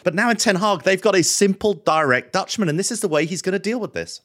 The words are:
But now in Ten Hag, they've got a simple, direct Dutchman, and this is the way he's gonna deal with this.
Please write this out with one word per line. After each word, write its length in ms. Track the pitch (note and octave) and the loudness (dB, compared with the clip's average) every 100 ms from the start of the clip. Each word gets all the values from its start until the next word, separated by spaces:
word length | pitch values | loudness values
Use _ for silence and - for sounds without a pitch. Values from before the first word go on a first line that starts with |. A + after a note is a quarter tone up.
But 140 | F#3 E3 | -4 0
now 140 | A#3 | 0
in 60 | A#3 | 0
Ten 200 | A3+ F3+ | 0 0
Hag, 260 | G#3 F#3 | 0 0
they've 180 | F#3+ F#3+ | 0 2
got 140 | A3 | 2
a 80 | F#3+ | 2
simple, 520 | - - G3+ G3 G#3+ | 2 2 2 2 -2
direct 580 | F3+ E3 D#3 C#3+ B2 - | 0 0 2 2 2 0
Dutchman, 360 | F#3 - - F3 | -4 -4 -2 -2
and 80 | D#3 | 0
this 140 | G3 | -2
is 120 | A#3 | -4
the 60 | G3 | 0
way 160 | D3+ | 0
he's 160 | D#3+ F3+ | 0 -4
gonna 200 | F#3 F#3+ | -4 -2
deal 180 | G3 A#3+ | -2 -4
with 140 | F#3+ | -4
this. 280 | E2+ E2 - | -6 -8 -12